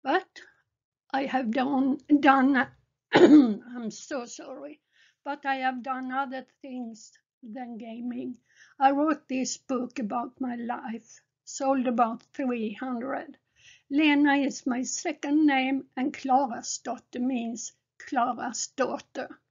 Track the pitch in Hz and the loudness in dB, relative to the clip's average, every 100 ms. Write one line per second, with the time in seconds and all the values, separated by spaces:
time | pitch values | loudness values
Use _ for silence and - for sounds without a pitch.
0 | 262 339 381 - - _ _ _ _ _ | 0 -2 -2 -20 -20 _ _ _ _ _
1 | _ 269 277 247 240 247 254 262 269 277 | _ -4 -2 -2 -2 -2 0 0 0 -2
2 | _ 294 285 269 262 269 - _ _ _ | _ 4 6 6 4 2 -2 _ _ _
3 | _ - 349 294 247 202 - 247 220 - | _ 8 10 10 8 0 -8 -12 -10 -12
4 | - 285 240 - 285 262 285 294 _ _ | -10 -10 -10 -16 -16 -14 -16 -20 _ _
5 | _ _ - 294 285 269 262 254 240 262 | _ _ -12 -8 -4 -2 -2 -4 -6 -6
6 | 262 262 277 262 254 _ 277 254 240 220 | -4 -4 -4 -6 -12 _ -14 -10 -10 -12
7 | - _ _ _ 240 226 240 233 233 233 | -20 _ _ _ -16 -14 -12 -12 -12 -10
8 | 240 240 254 247 _ _ - _ 269 277 | -8 -8 -8 -12 _ _ -20 _ 4 4
9 | 302 294 _ 262 254 - _ 254 - - | 2 0 _ -4 -4 -6 _ -4 -4 -6
10 | 208 240 233 _ 262 240 233 240 240 220 | -4 -4 -6 _ -8 -6 -6 -8 -8 -12
11 | _ - _ _ - - 269 277 247 233 | _ -20 _ _ -16 -4 0 2 0 2
12 | 226 220 _ - 269 240 220 208 262 247 | 0 0 _ -6 -4 -4 -6 -6 -8 -6
13 | 254 262 294 - _ _ - - _ 285 | -6 -8 -10 -18 _ _ -20 -20 _ 2
14 | 311 285 294 277 269 - - 247 254 - | 4 6 4 4 0 -4 -4 -4 -4 -6
15 | 349 302 294 294 302 269 262 269 - - | -8 -8 0 4 4 4 0 -2 -6 -4
16 | 269 - 262 254 277 - - - 254 - | -4 -4 2 2 2 -4 -8 -10 -8 -10
17 | _ 247 247 233 233 240 - _ _ _ | _ -4 -2 -2 -4 -8 -12 _ _ _
18 | - 277 185 226 254 220 - - 254 - | -6 -2 -2 -2 -6 -6 -10 -2 -2 -2
19 | - - - - _ | -10 -12 -12 -14 _